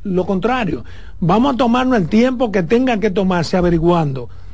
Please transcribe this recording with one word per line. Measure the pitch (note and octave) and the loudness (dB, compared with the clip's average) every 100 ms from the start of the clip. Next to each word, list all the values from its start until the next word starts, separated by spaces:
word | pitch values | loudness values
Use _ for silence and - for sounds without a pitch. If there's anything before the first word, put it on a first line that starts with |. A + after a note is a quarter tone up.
lo | G3+ F3+ | -4 -2
contrario. | F3+ F#3+ A3 B3+ F#3+ A#2+ - - - - | 0 -2 0 -2 -2 -6 -8 -14 -16 -4
Vamos | E3 G#3 C#4 | 2 2 2
a | B3+ | 2
tomarnos | A#3+ B3 B3+ A#3+ | 2 2 2 0
el | D#3 | 2
tiempo | G#3+ B3+ B3 A#3+ | 2 2 0 0
que | F#3+ | 0
tenga | D#3+ A#3 C4 A3 | 2 2 2 0
que | G#3+ | 0
tomarse | F#3 F#3+ F3 - F#3 | 0 0 0 0 0
averiguando. | F3 E3+ E3+ F3 D3 C3 A#2+ - - | 2 2 2 2 0 -4 -10 -14 -8